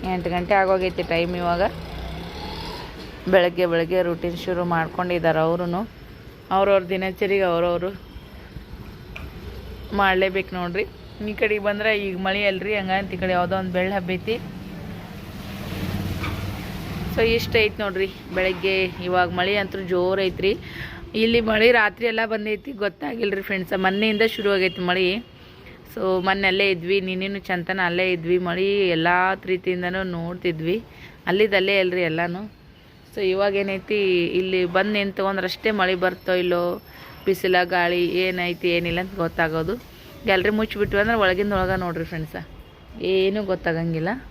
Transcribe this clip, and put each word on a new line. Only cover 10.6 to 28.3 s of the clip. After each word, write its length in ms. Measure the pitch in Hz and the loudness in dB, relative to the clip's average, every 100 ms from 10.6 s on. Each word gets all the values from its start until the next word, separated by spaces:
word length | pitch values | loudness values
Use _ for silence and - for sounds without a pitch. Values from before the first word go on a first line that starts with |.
| 175 180 - - - - 208 | -4 -2 -4 -8 -18 -8 -8
ಈ 40 | |
ಕಡೆಗೆ 260 | 208 226 208 | -2 0 2
ಬಂದ್ರೆ 400 | 202 202 214 214 | 0 0 0 0
ಈಗ 180 | 196 180 | -2 -2
ಮಳೆ 300 | 190 196 208 | -2 0 0
ಅಲ್ರಿ, 280 | 190 190 214 | 0 -2 -2
ಹಂಗಂತ 380 | 190 190 190 | 0 -2 -2
ಈ 40 | 190 | -4
ಕಡೆ 160 | 185 | 0
ಯಾವುದೋ 220 | 180 175 190 | 2 2 0
ಒಂದು 160 | 190 | -2
ಬೆಳ್ಳ 220 | 180 185 | 0 0
ಹಬ್ಬೈತಿ. 460 | 196 180 185 - 233 - - - - - - - - - - - - - - - - - - - - - - - - - - - - | -2 -2 -4 -2 -4 -6 -12 -12 -12 -12 -12 -12 -14 -12 -12 -12 -10 -8 -6 -4 -4 -4 -4 -4 -6 -6 -6 -8 -8 -8 -6 -4 0
So 100 | 233 | 2
ಇಷ್ಟ 300 | 226 - 233 | 2 2 2
ಐತಿ 260 | 214 196 | 2 0
ನೋಡ್ರಿ 280 | 208 185 190 - - 180 | -4 -2 -4 -4 -6 -2
ಬೆಳಗ್ಗೆ. 480 | 185 185 190 190 | 0 0 0 0
ಇವಾಗ 480 | 185 175 180 180 180 | 0 -4 0 2 2
ಮಳೆ 260 | 180 185 208 | 2 0 0
ಅಂತೂ 240 | 190 196 | -2 -6
ಜೋರು 400 | 180 180 180 190 | -2 2 2 2
ಐತ್ರಿ. 360 | 190 - 185 208 - - - - - 220 | 0 2 0 0 -6 -12 -12 -12 -6 0
ಇಲ್ಲಿ 260 | 226 233 | 4 4
ಮಳೆ 300 | 220 214 226 | 4 4 6
ರಾತ್ರಿ 360 | 240 208 - 226 | 6 4 2 -2
ಎಲ್ಲ 120 | 220 226 | 0 -2
ಬಂದೈತಿ, 460 | 220 214 214 - | -2 -4 -6 -6
ಗೊತ್ತಾಗಿಲ್ರಿ 680 | 240 202 - 294 233 220 196 | -4 -4 -4 -8 -2 -2 -2
ಫ್ರೆಂಡ್ಸ. 320 | 196 196 180 196 | -2 -4 -2 0
ಮೊನ್ನೆಯಿಂದ 460 | 190 196 220 214 226 | 2 2 2 4 2
ಶುರು 240 | - 202 | 2 2
ಆಗೈತಿ 300 | 196 185 175 | 4 2 0
ಮಳೆ. 360 | 180 180 180 202 - - - - - - - - | 0 2 2 0 -6 -18 -20 -20 -20 -20 -14 -4
So 280 | 190 185 | 0 2
ಮೊನ್ನೆ 240 | 185 196 196 | 2 2 2
ಅಲ್ಲೇ 240 | 185 202 | 4 2
ಇದ್ವಿ, 300 | 185 170 196 | 2 2 0
ನಿನ್ನೆನೂ 380 | 185 185 190 202 | 0 -4 -4 -6
ಚಂತನ 400 | - 180 170 190 180 | -4 -4 -2 -2 0
ಅಲ್ಲೇ 260 | 175 185 | 2 2
ಇದ್ವಿ. 260 | 180 165 | 0 2